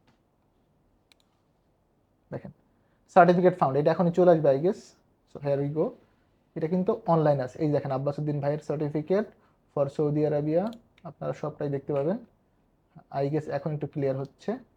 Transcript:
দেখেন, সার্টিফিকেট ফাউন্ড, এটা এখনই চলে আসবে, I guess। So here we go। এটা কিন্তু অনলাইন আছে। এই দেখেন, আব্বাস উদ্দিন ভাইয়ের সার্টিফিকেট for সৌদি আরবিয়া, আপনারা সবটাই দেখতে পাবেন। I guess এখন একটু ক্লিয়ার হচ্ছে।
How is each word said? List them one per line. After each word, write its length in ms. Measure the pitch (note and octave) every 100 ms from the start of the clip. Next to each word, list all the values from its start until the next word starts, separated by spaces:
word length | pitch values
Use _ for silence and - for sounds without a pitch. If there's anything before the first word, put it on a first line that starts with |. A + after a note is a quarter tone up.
| _ _ _ _ _ _ _ _ _ _ _ _ _ _ _ _ _ _ _ _ _ _ -
দেখেন, 200 | C#3 - - _ _ _ _ _
সার্টিফিকেট 460 | - F3 F3+ F3+ F3+
ফাউন্ড, 180 | - C3+
এটা 140 | D#3
এখনই 200 | E3 F3
চলে 200 | E3+ F3+
আসবে, 280 | E3 D3 C3+
I 20 |
guess। 180 | E3+ A3 - _ _ _ _
So 120 | - C#3+
here 220 | C#3 C#3+
we 100 | D3+
go। 120 | G#3 - _ _ _ _ _ -
এটা 120 | D#3+
কিন্তু 340 | F3+ F#3 A3 -
অনলাইন 320 | E3 D3+ C#3
আছে। 200 | B2+ -
এই 120 | D#3
দেখেন, 200 | C#3+ C#3
আব্বাস 280 | C3+ C#3 C#3+
উদ্দিন 200 | D3+ D3
ভাইয়ের 200 | C#3+ D3
সার্টিফিকেট 640 | - D3 D3 D3+ D3 F#3+ G#3+ - _ _ _ -
for 140 | C#3
সৌদি 380 | - D3 D3+ D3+
আরবিয়া, 440 | D3 D3+ D#3+ G#3+ A#3 _ _
আপনারা 300 | E3 - D3
সবটাই 360 | C#3+ D3+ D3+ D3
দেখতে 240 | C#3 -
পাবেন। 240 | D3 C#3+ A3+ A#3 _ _ _ _ _ _ - -
I 180 | C#3+ C#3
guess 220 | D#3 D3+
এখন 220 | C#3+ D#3+
একটু 140 | D3+ D3
ক্লিয়ার 300 | D3+ C#3 C3+
হচ্ছে। 400 | C#3 _ - B3 -